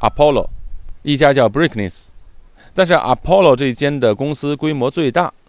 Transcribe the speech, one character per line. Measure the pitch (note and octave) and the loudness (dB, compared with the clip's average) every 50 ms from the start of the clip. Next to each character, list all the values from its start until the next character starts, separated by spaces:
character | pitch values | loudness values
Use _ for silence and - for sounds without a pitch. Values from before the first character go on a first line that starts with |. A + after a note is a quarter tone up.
Apollo， | - A#2+ - - D3 D3+ C#3+ A2+ F2+ - - - - - - - - - - - | -4 -2 0 2 2 2 2 0 -2 -4 -6 -10 -10 -10 -10 -10 -10 -12 -14 -10
一 | - D3 D3 C3 | -6 -4 0 2
家 | D3+ C#3+ C#3 | 2 4 4
叫 | C3+ B2 A2 | 4 2 2
Brickness。 | G#2 C#3 E3+ D#3+ - A2+ G2+ F2+ - - - - - - - - - - - - _ _ - - - | 2 0 0 0 -2 -4 -6 -6 -8 -12 -16 -20 -20 -20 -20 -20 -20 -20 -20 -20 _ _ -20 -6 -2
但 | - F#3 | -2 2
是 | E3+ F3 | 2 2
Apollo | D#3+ - A2+ B2+ - - - F3+ G3 F#3+ D#3+ C3+ | 2 2 0 -2 -2 0 2 2 4 6 6 4
这 | B2 C#3+ C3+ A#2+ | 4 2 -2 -2
间 | - C#3+ C#3+ D3 C#3+ | -2 -2 -2 0 0
的 | B2 A2+ G#2 | 0 0 0
公 | G2+ C3+ D3 D3 | 0 -4 -6 -6
司 | - - C#3+ D3 | -6 -6 -6 -6
规 | C3+ - D#3 D#3 | -4 -4 -4 -2
模 | C#3 A#2+ C3 | -2 -4 -4
最 | - - D#3+ C3+ | -2 -2 -2 -2
大， | A2 E3+ F3 - - _ _ | -2 -2 -4 -4 -6 _ _